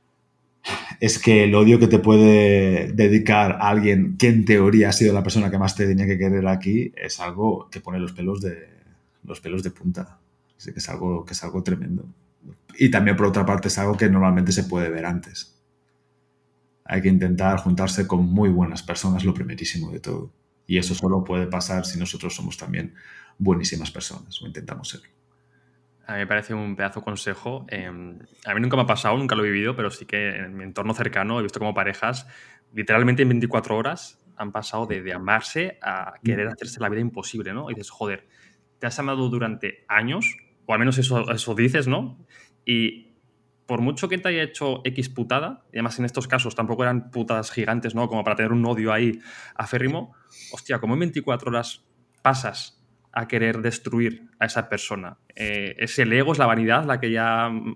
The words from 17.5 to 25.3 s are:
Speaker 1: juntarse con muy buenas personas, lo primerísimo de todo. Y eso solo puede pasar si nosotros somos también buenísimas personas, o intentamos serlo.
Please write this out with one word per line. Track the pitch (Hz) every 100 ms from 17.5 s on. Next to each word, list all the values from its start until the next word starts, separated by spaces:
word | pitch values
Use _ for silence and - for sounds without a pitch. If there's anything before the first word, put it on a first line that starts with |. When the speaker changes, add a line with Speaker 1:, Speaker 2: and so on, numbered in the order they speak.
| 95
Speaker 1:
juntarse | 95 90 92 101 95
con | 90 90
muy | 95 104
buenas | 90 85 -
personas, | - 87 98 92
lo | 98 -
primerísimo | 90 87 82 85 80
de | 82
todo. | 82 82 - - _ _ -
Y | 92
eso | 90 90
solo | 95 95
puede | 92 90 90
pasar | 90 90 92 90
si | 85
nosotros | 90 - 90 -
somos | 90 -
también | 92 90 85 - - - - -
buenísimas | 95 87 92 82 78
personas, | - - - - -
o | -
intentamos | 78 - - -
serlo. | - - _ _